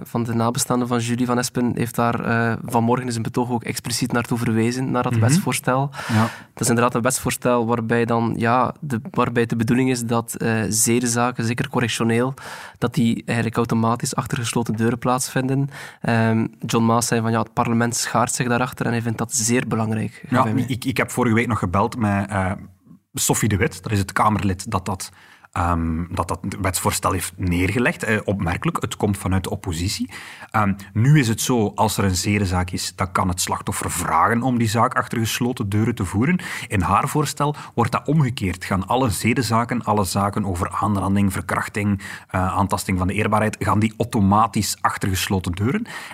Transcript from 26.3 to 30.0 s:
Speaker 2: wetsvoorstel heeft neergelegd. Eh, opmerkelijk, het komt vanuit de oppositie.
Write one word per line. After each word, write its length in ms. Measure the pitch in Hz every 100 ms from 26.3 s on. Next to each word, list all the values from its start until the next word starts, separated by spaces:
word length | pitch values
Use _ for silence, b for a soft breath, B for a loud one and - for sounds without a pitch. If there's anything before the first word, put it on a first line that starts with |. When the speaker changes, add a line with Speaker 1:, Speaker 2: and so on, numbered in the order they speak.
| 90 104 98
Speaker 2:
wetsvoorstel 500 | 98 95 - - 90
heeft 220 | 92 - -
neergelegd. 680 | 95 87 92 104 127 175
Eh, 160 | 110 107
opmerkelijk, 580 | 98 98 87 87 - -
het 140 | - -
komt 220 | 107 98
vanuit 260 | 101 95
de 60 | 92
oppositie. 600 | 104 - 80 87 -